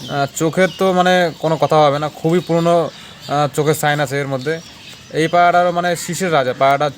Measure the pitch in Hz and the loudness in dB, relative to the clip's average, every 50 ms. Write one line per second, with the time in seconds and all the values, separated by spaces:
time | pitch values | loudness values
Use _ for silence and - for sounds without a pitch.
0 | 139 123 143 143 139 139 - - 160 160 - 185 190 185 - - 190 190 180 180 | -12 -8 -4 -4 -4 -4 -4 -2 -4 -2 0 0 0 0 0 -2 0 0 2 2
1 | 180 180 180 180 175 160 139 - - 156 160 143 - 139 160 156 151 143 139 147 | 2 2 2 2 2 0 -2 -4 -4 -2 -2 0 0 2 4 4 4 4 2 0
2 | 151 147 - - - 160 170 180 - - 165 170 165 170 170 170 160 - - - | -4 -6 -6 -4 -2 0 0 0 0 0 0 0 2 2 2 2 0 -2 -6 -12
3 | - - - - - - 143 147 147 139 - 156 143 151 151 - 156 147 147 151 | -20 -20 -20 -16 -10 -4 -2 -2 -2 -2 -2 -2 0 0 0 0 0 0 0 0
4 | 147 127 139 143 139 135 139 127 127 151 160 165 - - - - - - - - | -2 -2 -4 -4 -4 -4 -6 -6 -4 -6 -6 -6 -8 -16 -20 -20 -20 -20 -20 -20
5 | - - - 147 160 160 175 175 175 175 175 175 180 180 175 175 175 175 175 - | -16 -8 -4 -2 -2 2 2 4 4 4 4 4 2 2 0 -2 -2 -2 -2 -4
6 | - - 170 - 190 175 160 143 127 127 120 117 135 139 143 139 147 143 135 | -6 -8 -6 -4 -2 0 0 0 0 0 0 2 2 2 2 2 0 -2 -4